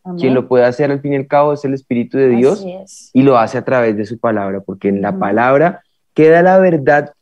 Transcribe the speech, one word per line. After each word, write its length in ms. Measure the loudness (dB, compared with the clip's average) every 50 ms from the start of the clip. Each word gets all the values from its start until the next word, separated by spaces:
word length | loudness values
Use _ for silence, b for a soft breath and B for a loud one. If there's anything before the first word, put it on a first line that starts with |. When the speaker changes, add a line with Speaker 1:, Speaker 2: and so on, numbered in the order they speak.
| _
Speaker 1:
Amén. 140 | -14 -8 -4
Speaker 2:
Quien 140 | -2 0 0
lo 120 | 0 0
puede 180 | 0 0 2 2
hacer 280 | 2 0 -2 -2 -2 -2
al 80 | -4
fin 140 | -4 -4 -4
y 20 |
al 100 | -4 -4
cabo 260 | -2 0 0 0 0 -2
es 120 | -4 -4
el 100 | -6 -6
Espíritu 420 | -8 -6 _ -4 -4 -4 -4 -2
de 120 | 0 2 2
Dios 320 | 2 2 2 0 0 -2
Speaker 1:
Así 120 | -6 -14 -16
es. 380 | -16 -20 -20 -20 -20 -20 _ _
Speaker 2:
y 100 | 2 4
lo 160 | 4 4 2
hace 200 | 2 0 -4 -6
a 60 | -4
través 320 | -2 -2 0 0 0 -2
de 100 | -4 -6
su 120 | -8 -8 -6
palabra, 400 | -4 -2 -2 -2 -4 -6 -8 -8
porque 280 | -10 -12 -14 -6 -4 -2
en 140 | -2 -2 -2
la 80 | -4
Speaker 1:
Ujú. 80 | -4 -4
Speaker 2:
palabra 640 | -4 -2 -2 0 2 2 2 2 2 0 -2 -6 _ _ _ _ _ _ _
queda 280 | 2 4 6 6 6 4
la 160 | 4 4 4
verdad 520 | 4 4 0 0 0 0 0 0 0 -4 -14 _